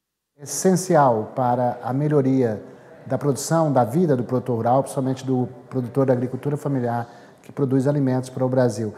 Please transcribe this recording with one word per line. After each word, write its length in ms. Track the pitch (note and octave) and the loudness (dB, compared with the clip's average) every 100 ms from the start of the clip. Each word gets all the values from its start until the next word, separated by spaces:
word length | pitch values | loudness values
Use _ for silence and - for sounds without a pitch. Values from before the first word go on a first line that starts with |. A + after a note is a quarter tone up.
| _ _ _ _ | _ _ _ _
Essencial 880 | C#3+ - F#3+ F3+ - D#3+ C3+ A#2 - - | -12 0 2 2 4 4 6 4 -2 -2
para 440 | B2 B2 B2 - | 0 0 0 -2
a 100 | A2+ | -4
melhoria 720 | C3 D3+ D3 C3+ C3+ A#2+ G2+ - - - - - | -2 2 2 4 2 2 -2 -10 -20 -20 -16 -6
da 140 | C3 | -4
produção, 520 | C#3+ C3+ - E3 D#3+ | -2 -2 0 2 2
da 120 | B2+ | 2
vida 340 | A2+ D3 F3 B2+ | 2 2 2 2
do 60 | |
produtor 320 | G#2+ B2 - A2+ | 0 -4 -2 -2
rural, 240 | A2+ C3 | 2 2
principalmente 420 | C3+ - C3 B2+ | 0 -2 -4 -4
do 240 | B2+ C3 B2 - - | -2 -2 -2 -6 -10
produtor 380 | C3 A#2+ C#3 C3+ | -6 -4 0 2
da 60 | |
agricultura 440 | B2 B2 B2 C#3+ C#3+ | 2 -2 -6 -6 -4
familiar, 500 | D3 C3+ A#2+ A#2 A2+ - - - | -2 -2 -2 -4 -6 -14 -20 -20
que 100 | - | -12
produz 360 | - C#3 C3+ C3 | -4 0 2 2
alimentos 400 | D3 C3 B2+ B2+ | 0 0 0 -4
para 160 | - | -4
o 60 | B2+ | 0
Brasil. 420 | B2+ B2 G#2+ A2 | 2 2 0 -6